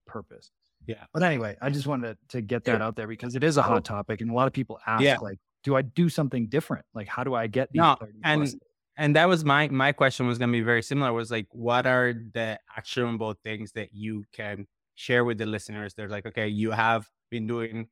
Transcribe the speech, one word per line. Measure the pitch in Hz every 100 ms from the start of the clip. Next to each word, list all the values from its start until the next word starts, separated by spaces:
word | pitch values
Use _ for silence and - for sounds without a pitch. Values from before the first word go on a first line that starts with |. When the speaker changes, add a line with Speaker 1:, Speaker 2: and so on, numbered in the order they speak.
| -
Speaker 1:
purpose. | 113 - - _ _ _ _ -
Speaker 2:
Yeah. | 110 -
Speaker 1:
But | 160
anyway, | 180 135 107 98
I | 135
just | 143 139
wanted | 135 117 110 -
to | 127
get | 104 120
that | 123 113
Speaker 2:
Yeah. | 110
Speaker 1:
out | 113
there | 110
because | 113 123
it | 123
is | 156 143
a |
hot | 113 120
Speaker 2:
Oh. |
Speaker 1:
topic | - 104 101 110
and | 113
a |
lot | 120 131
of |
people | 135 127 113 -
ask, | 113
Speaker 2:
Yeah. | 139 117
Speaker 1:
like, | 107 95 _ _
"Do | 139 135
I |
do | 135 - 170
something | - 139 127 110
different? | 139 - 135 -
Like, | 110 101
how | -
do | 131
I | 123 113
get | 120 135
these | 156
Speaker 2:
No, | 165 131
Speaker 1:
thirty | 107 107 156
plus?" | 151 143
Speaker 2:
and, | - _ _ _ -
and | 151 151
that | 175
was | 170
my, | 147 143 151
my | 135 139
question | 143 135 - 123
was | 120
gonna | 120
be | 120
very | 113 117
similar, | - 139 135
was | 117 113
like, | 113 101
what | 120 117 123 127
are | 127 123
the | 117 113 117 113 104 - 110
actionable | - 131 120 113 110
things | 101 110 107 107
that | 110 101
you | 101 107 104 104
can | - 104 101 101 _ _
share | - - 123
with | 120 110
the | 110
listeners? | 107 - 107 104
They're | - 101
like, | 104 107
"Okay, | 113 107
you | 104 110
have | 110 113 113 - _ _
been | 120 110
doing | 117 113 113 110